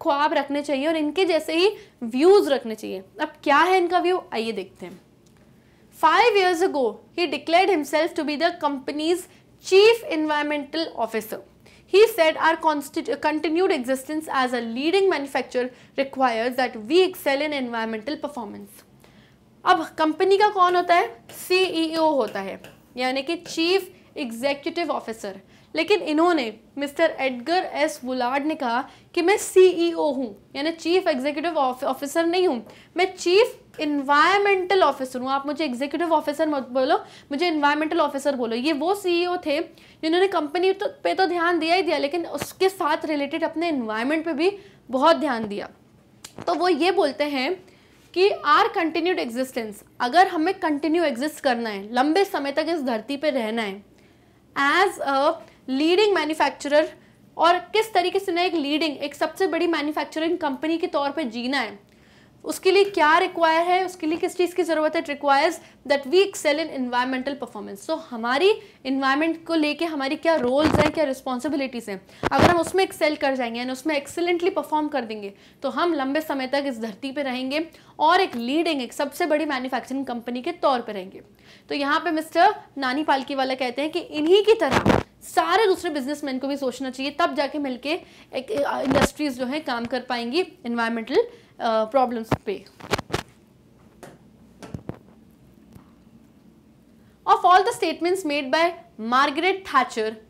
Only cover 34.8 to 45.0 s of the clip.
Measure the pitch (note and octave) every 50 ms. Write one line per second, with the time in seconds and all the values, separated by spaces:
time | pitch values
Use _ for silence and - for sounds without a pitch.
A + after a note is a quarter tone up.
34.8 | E4+ D4 C#4 C#4 C4 B3+ - B3 B3+ C4 C4+ C#4 C#4 D4 D4 D4 D#4+ C4+ A#3+ A#3
35.8 | E4+ - - D4+ F4 E4 E4 D4+ D#4 D4 C#4+ D4 D#4+ D#4 D4 C4+ A#3 A#3 B3 C4
36.8 | C4 D4 F4+ - - - - - - - C#4 C#4 F4+ F4 D#4+ D4+ C#4+ C#4+ D4 D4+
37.8 | D#4+ D#4 E4+ E4+ D4+ C#4+ C#4+ C4+ C4+ D4 C#4 A#3+ A#3+ A3+ A3+ B3 B3 D#4+ D#4+ C4
38.8 | D#4 F4+ G4+ G4+ - F4+ E4+ E4+ F4 F4+ F4+ F4 F4 D4+ C#4 D#4+ E4+ - - -
39.8 | - - - - D#4 D#4+ E4 F4+ G4 F#4+ F#4+ E4 D4+ C#4+ - F4+ F4+ F#4+ F#4+ G4
40.8 | G#4 - - - - E4+ E4+ F4+ F#4+ D#4+ F4 E4+ E4 F4 F4+ D#4+ D#4+ E4 F4 F#4+
41.8 | D#4+ E4+ D4+ C#4 C#4 C#4+ F4 F4 E4 - C#4+ C#4+ - - - - F#4 F#4+ - -
42.8 | E4+ D4 D#4+ D#4+ D#4+ D4+ D#4 C#4+ C#4+ C4+ D#4 D#4+ E4 D4+ D#4+ D#4 E4+ E4+ D4+ C4
43.8 | A3+ G#3+ G#3+ A3 A#3+ C4+ D#4 D#4+ D#4 E4+ D4+ C4 E4+ G4 G4+ - - - - -
44.8 | _ - A#3+ B3+